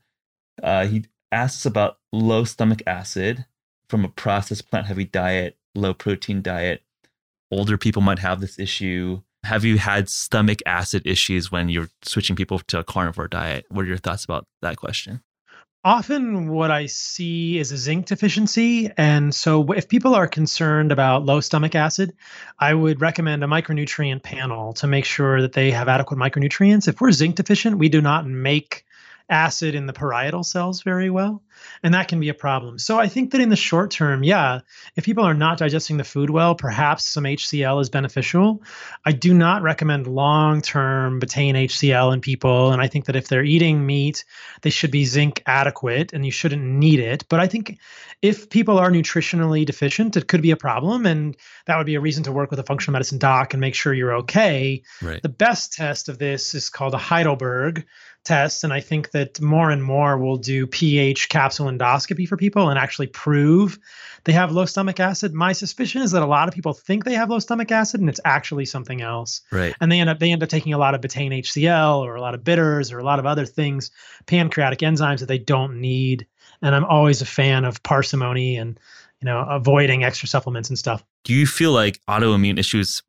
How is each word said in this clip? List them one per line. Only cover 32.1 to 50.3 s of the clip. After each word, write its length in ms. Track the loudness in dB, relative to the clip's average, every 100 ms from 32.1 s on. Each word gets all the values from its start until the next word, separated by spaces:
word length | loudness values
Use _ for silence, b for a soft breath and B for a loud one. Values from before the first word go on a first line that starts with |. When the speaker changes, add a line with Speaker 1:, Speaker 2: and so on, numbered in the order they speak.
| -2
Speaker 2:
be 120 | -2
a 40 |
problem. 460 | -2 -2 -2 -4 -10
So 180 | -2 0
I 80 | 2
think 240 | 0 -2
that 100 | 2
in 80 | 4
the 60 |
short 380 | 2 2 0 0
term, 320 | 0 0 2
yeah, 380 | 4 4 2 -2 -8 B B -6
if 80 |
people 180 | -2 2
are 120 | 2
not 220 | 4 2 2
digesting 420 | 0 -2 -2 -4
the 60 |
food 260 | -4 -4 0
well, 260 | 2 2 2
perhaps 480 | -2 0 0 0
some 200 | -2 -4
H 220 | -4 -4 -4
C 160 | -2
L 160 | 0 0
is 100 | 0
beneficial. 720 | -2 -2 -2 0 4 4 2 B B B B
I 80 | -2
do 200 | 2 6
not 300 | 6 6 2
recommend 460 | 0 0 0 -2 -2
long-term 1120 | 0 2 4 4 2 0 -2 0 0 -2 -2
betaine 340 | -4 0 0
H 240 | 2 0 0
C 140 | 2
L 180 | 4 4
in 100 | 2
people, 520 | -2 -2 2 4 4
and 100 | 4
I 60 | 0
think 160 | -2
that 100 | -2
if 140 | -4 0
they're 160 | 0
eating 420 | 4 4 4 2 0
meat, 380 | 0 0 -4 -12 B B B
they 80 | -2
should 200 | 0 0
be 140 | 2
zinc 400 | 2 2 0 0 0
adequate, 680 | 2 0 -2 -4 -2 -4
and 140 | -4 -6
you 60 |
shouldn't 320 | -2 -2 -2
need 340 | -2 4 6 4
it. 260 | 2 -4 0
But 100 | 2
I 80 | 2
think 320 | 0 -8 -14 B B B B
if 280 | 0 0 0
people 300 | 0 4 4
are 100 | 6
nutritionally 720 | 4 2 -2 -2 0 0 2
deficient, 520 | 0 0 -2 0 0 -2
it 100 |
could 160 | 0